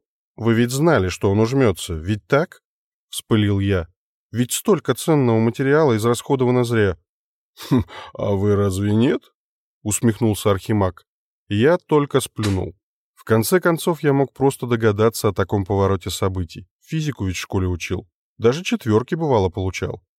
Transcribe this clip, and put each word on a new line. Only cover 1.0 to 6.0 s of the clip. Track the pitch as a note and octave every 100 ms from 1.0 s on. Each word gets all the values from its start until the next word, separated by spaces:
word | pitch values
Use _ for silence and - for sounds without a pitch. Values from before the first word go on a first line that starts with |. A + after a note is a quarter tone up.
| F#2
что | - G2+
он | G2+
ужмется, | A2+ C#3 A#2+ F2+ - D#2+
ведь | E2+ G#2+ -
так?» — | C#3+ F3 - _ _ _ _ _
вспылил | - - A2 G2+ G2+
я. | G2 F#2+ E2 _ _ _ _
«Ведь | A2 B2
столько | - - F3 -
ценного | B2+ - D3+ B2 A2+
материала | A2+ A2+ C3+ D3+ D#3
израсходовано | A2